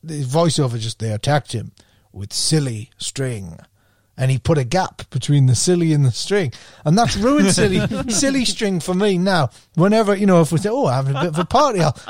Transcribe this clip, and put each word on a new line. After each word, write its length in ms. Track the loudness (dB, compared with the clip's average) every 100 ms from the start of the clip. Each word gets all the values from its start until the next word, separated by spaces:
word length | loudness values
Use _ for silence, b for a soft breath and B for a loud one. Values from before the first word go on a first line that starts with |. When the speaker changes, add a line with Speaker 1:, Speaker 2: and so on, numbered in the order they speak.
Speaker 1:
the 180 | -12 -8
voiceover 540 | -2 0 2 2 -2 -2
just, 200 | -8 -6
they 140 | -6
attacked 400 | -4 -2 -2 -2
him 200 | -10 -10 b b b b
with 220 | -14 -10
silly 560 | -6 0 0 0 -6 -12 -12
string. 600 | -10 -6 -6 -8 -12 -16 -20 _ _ _ _ -4
And 140 | -2
he 60 | 0
put 220 | 0 0
a 60 |
gap 440 | 0 -2 -4 -8 -10
between 380 | -6 0 4 4
the 80 |
silly 400 | 4 2 2 2
and 100 | 2
the 60 | 0
string. 420 | -2 -2 -2 -2 B B B
And 140 | 0 2
that's 180 | 2 0
ruined 360 | 2 4 4
silly, 260 | 2 2 0 -2 -4
Speaker 2:
<laughs> 60 | -4
Speaker 1:
silly 340 | -2 0 0
string 340 | -2 -2 -2 -2
for 120 | -2
me 240 | 0 0 2
now. 320 | 0 0 0 b b 0
Whenever, 380 | 4 4 2
you 120 | 2 4
know, 160 | 4
if 100 | 4
we 60 | 0
say, 100 | 0
"Oh, 200 | 0 0
having 280 | 0 -2 -2
a 40 |
bit 80 | -2
of 100 | -2
a 80 | 0
party," 340 | 2 2 2
I'll, 160 | 0 B B